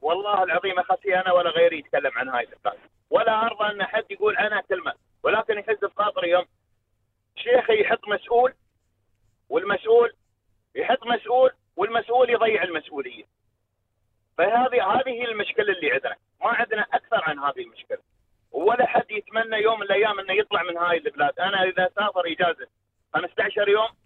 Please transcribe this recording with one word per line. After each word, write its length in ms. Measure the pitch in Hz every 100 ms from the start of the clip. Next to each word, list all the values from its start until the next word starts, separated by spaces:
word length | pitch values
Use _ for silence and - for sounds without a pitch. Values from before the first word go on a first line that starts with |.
والله 400 | 156 180 208 196
العظيم 360 | 185 170 190 180
أخسي 360 | 180 185 202 185
أنا 160 | 185
ولا 180 | 180 175
غيري 280 | 160 170 160
يتكلم 340 | - 147 135 117
عن 120 | 131
هاي 160 | 123
البلاد، 340 | 117 - 104 - - _ -
ولا 360 | - 226 220 226
أرضى 180 | 208 208
أن 80 | 202
حد 220 | 185 220 220
يقول 260 | 196 208 190
عنها 260 | 208 208 -
كلمة، 240 | 185 147 - _ _
ولكن 360 | 143 214 226 208
يحس 220 | 202 208 202
بخاطري 360 | - 208 185 175
يوم 140 | 180 180 _ _ _ _ _ _ _ _ -
شيخي 440 | 233 240 233 214
يحط 200 | 202 233 208
مسؤول، 460 | 196 - 240 254 - _ _ _ _ _ _ _ _ -
والمسؤول 640 | 165 196 196 220 233 233 - _ _ _ _ _ 131
يحط 220 | - 262 226
مسؤول، 440 | 233 208 247 262 - _ -
والمسؤول 540 | 208 233 - 247 240
يضيع 320 | 233 220 208
المسؤولية. 640 | 180 156 - 143 123 113 - _ _ _ _ _ _ _ _ _ _ -
فهذه، 420 | 185 233 254 247 190
هذه 180 | 240 262 233
هي 40 | 240
المشكلة 400 | 220 - - 208
اللي 200 | 180 151
عندنا، 240 | 127 - - _ -
ما 60 | 196
عندنا 320 | 226 233 214
أكثر 380 | 208 - - 214 165
عن 100 | 147
هذه 260 | 139 131 117
المشكلة. 320 | - - - _ _ _ _ _
ولا 340 | 135 190 240 -
حد 240 | - -
يتمنى 460 | 214 - 220 226 214
يوم 140 | 214 220
من 60 | 202
الأيام 320 | 196 214 196
إنه 140 | 196 202
يطلع 220 | 208 196
من 140 | 175 170
هاي 200 | 175 170
البلاد. 420 | 151 139 143 -
أنا 240 | 185 196
إذا 260 | 185 180 180 -
سافر 260 | 208 185 170
إجازة 400 | 160 180 160 127 _ _ _ _
خمستاشر 540 | 156 180 - 214 208 202
يوم، 200 | 208 226 _